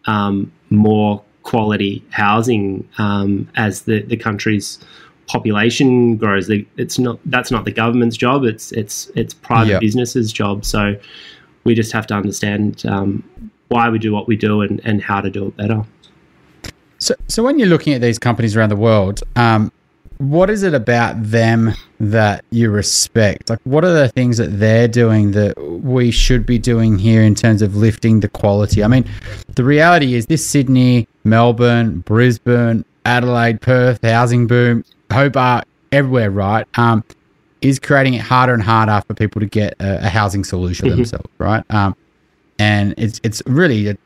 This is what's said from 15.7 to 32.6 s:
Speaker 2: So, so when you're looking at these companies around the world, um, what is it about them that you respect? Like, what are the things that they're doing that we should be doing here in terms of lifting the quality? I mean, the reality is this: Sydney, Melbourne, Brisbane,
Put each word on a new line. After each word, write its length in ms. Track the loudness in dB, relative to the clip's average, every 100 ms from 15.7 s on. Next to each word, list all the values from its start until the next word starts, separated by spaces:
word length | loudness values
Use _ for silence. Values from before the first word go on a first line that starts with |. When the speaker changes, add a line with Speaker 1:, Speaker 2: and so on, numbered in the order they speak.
| -4 -4 _ _ _ _ _ _ _ -20 _ _ _
Speaker 2:
So, 160 | -6 -6 -4
so 140 | -2
when 140 | 0 2
you're 100 | 2
looking 260 | 2 0
at 60 | 0
these 180 | 0 0
companies 380 | -2 -2 0 2
around 140 | 0
the 60 | 2
world, 460 | 2 2 0 -4 -6 0
um, 360 | 2 2 0 _ _ _ -20 -8
what 320 | -2 0 0
is 140 | 0
it 100 | 0
about 400 | 0 0 0 0 -4
them 540 | -2 2 2 2 0 -2 -12 _
that 460 | -2 2 0 -2 _
you 200 | 0 0
respect? 800 | 0 -2 -4 -2 0 0 0 -8
Like, 120 | -8
what 200 | -2 0
are 80 | 2
the 160 | 2 2
things 280 | 0 0 0
that 200 | -2 0
they're 300 | 2 4 4
doing 420 | 2 4 4 2
that 260 | 2 0 -2 -10 -8
we 280 | -2 0 2
should 340 | 2 4 2
be 140 | 2 0
doing 400 | 0 2 2 2
here 240 | 4 6
in 120 | 4
terms 280 | 4 2 2
of 140 | 0 2
lifting 440 | 0 2 2 2
the 80 | 2
quality? 560 | -2 0 0 0 2
I 40 | 2
mean, 200 | 2 0 -10 -14 -16 -8
the 100 | -2
reality 500 | 2 4 4 4 2
is 120 | -2 -2
this: 200 | -2 0
Sydney, 600 | 0 2 4 4 2 0 _
Melbourne, 760 | 2 4 4 2 2 2 0 -4
Brisbane, 840 | -2 2 2 2 0 2